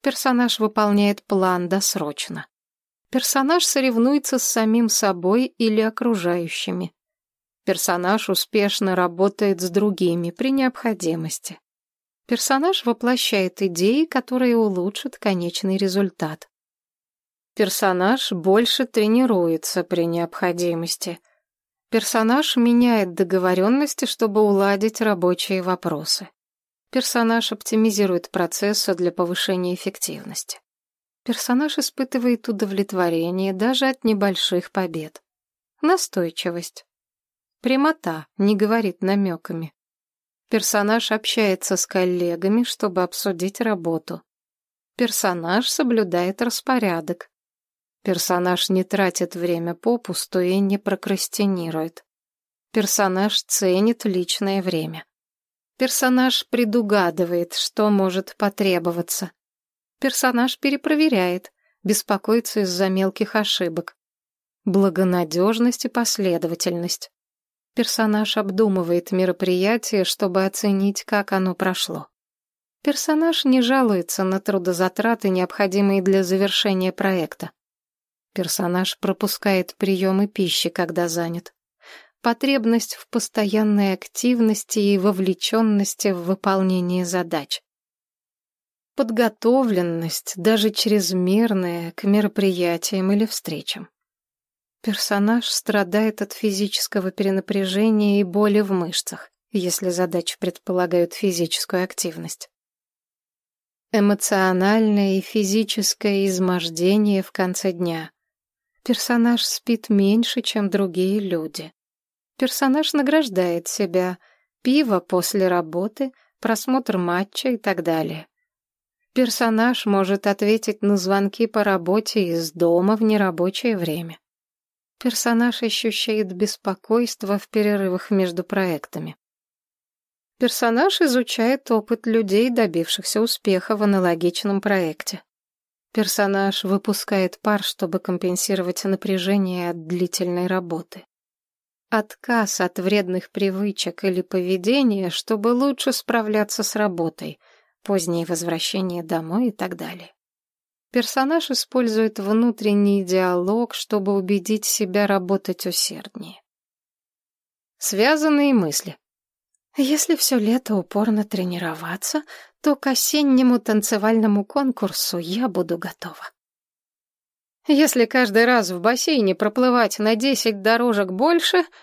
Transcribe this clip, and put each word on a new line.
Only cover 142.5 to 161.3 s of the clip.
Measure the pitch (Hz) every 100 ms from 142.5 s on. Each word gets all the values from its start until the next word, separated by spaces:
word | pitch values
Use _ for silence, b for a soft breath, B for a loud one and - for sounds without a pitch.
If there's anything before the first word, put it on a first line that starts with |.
| -
от | 180 190
вредных | 185 208 185 185 -
привычек | - 196 190 208 196 185 -
или | 196 180
поведения, | - 185 180 190 196 269 254 196 180
чтобы | - - 220 226
лучше | 240 277 262 269
справляться | 247 - 233 214 214 208 -
с | 208
работой — | 214 208 170 165 - 156 147 b b b b
позднее | - 196 165 170
возвращение | 170 165 170 165 - 190 185 175
домой | 165 165 160 196 247
и |
так | 208 185 175
далее. | 160 175 170 _ _ _ _ _ _ _ _
Персонаж | 247 233 269 269 330 320
использует | 254 - 254 233 214 220 220
внутренний | 196 220 240 226 214 202 202 202
диалог, | 180 185 185 180 180 220 233
чтобы | - - 208 196
убедить | 196 185 202 180 214
себя | - - 196 202 202
работать | 196 180 196 - 180 185
усерднее. | 175 - 170 - - 175 - _ _ _ _ _ _ _ _ _ _ _ _ _ _
Связанные | - 196 247 311 311 294 285
мысли. | 240 160 - 175 - _ _ _ _ _ _ _ -
Если | 269 302 - 320
всё | - 247
лето | 208 240 - 202
упорно | 175 202 208 214
тренироваться, | 208